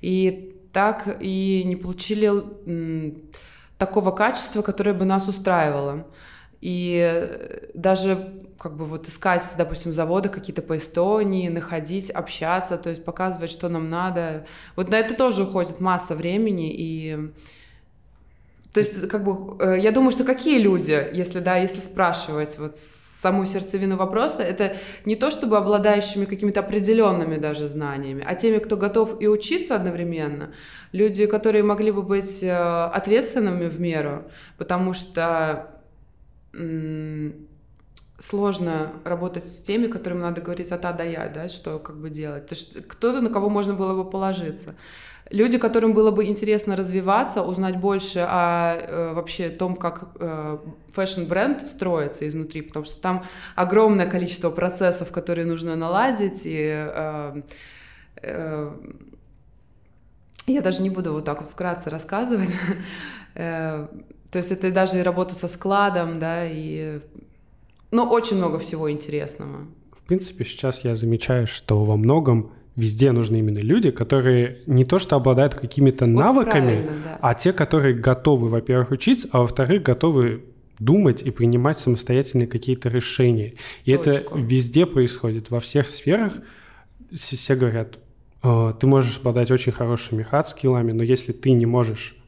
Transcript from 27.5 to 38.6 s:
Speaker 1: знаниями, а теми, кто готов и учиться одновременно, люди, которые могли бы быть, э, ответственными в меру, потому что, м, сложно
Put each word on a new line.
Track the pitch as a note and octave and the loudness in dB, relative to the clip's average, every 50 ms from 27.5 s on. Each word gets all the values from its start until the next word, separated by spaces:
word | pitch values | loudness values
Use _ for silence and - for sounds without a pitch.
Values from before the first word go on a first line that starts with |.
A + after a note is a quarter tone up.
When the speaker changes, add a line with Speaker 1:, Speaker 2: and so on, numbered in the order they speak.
| D3+ D3 D3+ D3 | -4 -4 -6 -6
Speaker 1:
знаниями, | C#3+ D3+ D3+ C#3+ C#3 C#3 C#3 C3+ C3+ C#3 - | -6 -6 -6 -6 -6 -6 -8 -8 -8 -8 -6
а | - F#3 | -6 -4
теми, | F3+ - A3+ A3 G#3+ | 0 2 2 2 2
кто | G#3+ A3 A3 | 2 0 -2
готов | F#3+ F#3+ G3+ G3 A#3 A3 A3 A3 - | 0 0 0 2 2 2 2 0 0
и | - G#3 | 2 2
учиться | G#3+ G#3+ - - D#4+ F#4 F4 - C4 | 2 2 2 -2 -2 -2 -2 -2 -2
одновременно, | G#3 F3+ F3+ F3 E3+ F3 E3+ E3+ D#3+ D3+ D3 C#3+ C#3+ D3 - - - - - - - - - - | -2 -2 -2 -4 -4 -4 -4 -4 -4 -4 -4 -6 -8 -10 -12 -14 -18 -20 -20 -20 -20 -20 -10 0
люди, | F#3 G#3 G#3+ G3 G3 G#3 | 2 2 2 4 2 2
которые | G#3 G#3+ G#3+ G#3+ A3+ G#3 G#3+ G#3 | 2 2 2 2 4 4 4 4
могли | G#3 G#3 G#3 G#3+ G#3+ G#3 | 4 2 2 2 0 0
бы | G3+ F#3+ | 0 -2
быть, | F#3+ G3+ G3 G3 F#3+ F#3 - F#3 | 0 -2 -2 0 -2 -4 -4 -2
э, | F#3 F3+ F3 F3 E3+ E3+ E3+ E3+ E3+ - | -2 0 0 0 0 0 0 -2 -2 -2
ответственными | G3 G3 G3+ G#3 A#3+ C4+ - - C4 G#3+ G3 F3+ F3 E3+ E3+ | -4 0 2 2 4 4 2 0 0 0 0 0 -2 -4 -4
в | E3 D#3+ | -4 -4
меру, | F3 E3+ D#3+ D#3 D3 D3 C#3 C#3+ - - - - - - - - | -4 -2 -2 -2 -2 -2 -6 -8 -10 -14 -20 -20 -20 -20 -12 -12
потому | E3 - F3+ F3+ F#3 F#3 F#3 | -6 -4 -2 0 0 0 -2
что, | F#3 - - - E3+ E3 E3+ E3 E3 D#3+ D#3 D3+ D3+ - - - - _ _ _ _ - _ _ _ - _ _ _ _ _ _ | -4 -6 -6 -4 -2 0 0 2 0 0 0 -2 -4 -8 -14 -20 -20 _ _ _ _ -20 _ _ _ -20 _ _ _ _ _ _
м, | - E3+ E3 D#3+ D#3+ D#3+ D#3 D#3 D#3 D#3 D#3 D#3 D3+ D3+ D3+ D3+ D3+ D3+ - - _ _ _ - - _ _ - - - _ _ - | -10 -8 -8 -6 -6 -6 -6 -8 -8 -8 -10 -8 -8 -8 -10 -10 -14 -20 -20 -20 _ _ _ -20 -20 _ _ -20 -20 -20 _ _ -10
сложно | - - - G3+ G3+ G3+ F#3+ - | -8 -6 -2 0 0 0 0 -2